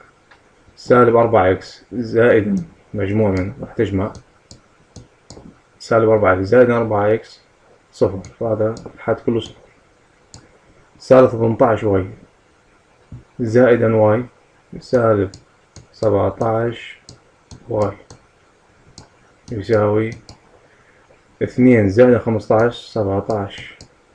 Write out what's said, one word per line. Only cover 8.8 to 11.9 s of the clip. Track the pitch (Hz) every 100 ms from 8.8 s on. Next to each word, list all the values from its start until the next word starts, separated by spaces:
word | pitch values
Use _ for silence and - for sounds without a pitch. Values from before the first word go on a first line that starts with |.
| -
الحد | - - 110
كله | - 117
صفر. | - - _ _ _ _ _ _ _ - _ _ _ _ _ _
سالب | - 131 127
ثمنتاش | 113 113 113 127 107
واي | 110